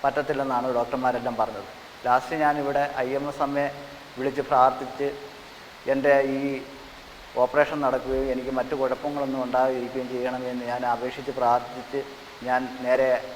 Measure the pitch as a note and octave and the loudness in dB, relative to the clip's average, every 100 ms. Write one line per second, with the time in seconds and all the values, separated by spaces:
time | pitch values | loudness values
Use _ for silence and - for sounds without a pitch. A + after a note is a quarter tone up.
0 | C#3 C#3 C#3+ C#3 C3+ B2 C3 A#2+ A#2+ C3+ | 2 0 0 -2 0 0 0 0 0 0
1 | B2+ B2 A#2+ A2+ A2 G2+ G2+ - - - | 0 0 -2 0 -2 -2 -12 -16 -18 -6
2 | - B2 - D#3+ D3 D3 C#3 C#3 C#3+ C3+ | 2 2 2 2 2 2 0 0 0 0
3 | B2+ C#3 C#3+ C#3 C#3+ C#3+ C#3+ - - - | -2 -2 -4 -2 -2 0 -2 -4 -14 -16
4 | - - C3+ C3+ C3 C#3 C3 C3 C3 - | -16 -4 -2 -2 2 6 6 6 -6 -4
5 | C#3+ C#3+ - - - - - - - C3+ | -4 -4 -12 -16 -18 -18 -18 -8 -2 2
6 | C#3 C#3 C3+ C3+ C#3 C3+ - - - - | 6 6 6 0 -2 -4 -8 -14 -16 -18
7 | - - - - B2+ D3 D3 D#3 C3+ B2+ | -18 -18 -6 2 4 6 4 2 2 0
8 | B2+ C3 C3+ B2+ B2+ C3 B2+ D3 C3 B2+ | 0 -2 0 -2 -2 -2 -2 0 0 0
9 | D3 D3 C3+ C3+ B2+ B2+ C3 B2+ A#2+ C3 | -2 -2 -2 -2 0 2 4 2 -4 -4
10 | B2+ B2 B2 B2+ B2+ B2 A#2+ B2 B2 A#2+ | -4 -2 -2 -2 -4 -4 -4 -2 0 0
11 | B2+ B2 C3+ C3 A#2+ B2 - B2+ - C#3 | -2 -6 -6 2 4 4 2 -10 -6 -6
12 | C3+ - - - B2 B2+ B2+ B2+ B2 B2+ | -6 -12 -16 -10 0 0 0 -4 2 4
13 | C3 B2 - | 4 2 0